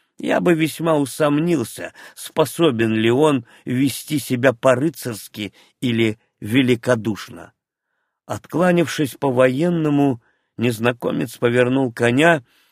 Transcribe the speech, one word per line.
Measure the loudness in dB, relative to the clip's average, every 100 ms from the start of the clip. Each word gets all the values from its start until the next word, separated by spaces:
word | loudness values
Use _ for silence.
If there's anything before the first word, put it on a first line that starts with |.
| _ _
я | -2 0
бы | 2
весьма | 2 0 -2 0 0
усомнился, | -2 -2 0 2 0 -2 -4 -8 -14 -16 -20 -18
способен | -6 -2 -2 0 0 2 0
ли | 2 2
он | 2 2 0 -6 -14
вести | -6 -2 -2 -4 -6 -6
себя | -4 0 0
по-рыцарски | 2 2 2 0 -4 -10 -10 -12 -10 -10 -12 _ _
или | -2 0 0 -2 _ _
великодушно». | -2 0 2 0 0 -2 -2 -6 -12 -18 -20 _ _ _ _ _ _ _ -12
Откланившись | -12 -6 -2 2 2 0 -2 -4
по-военному, | -2 -2 4 2 2 0 0 0 2 2 0 _ _ _ -2
незнакомец | -2 0 -2 0 -4 -4 -6 -2
повернул | 0 2 2 2 -2
коня | 0 0 4 4 2 -2 _ _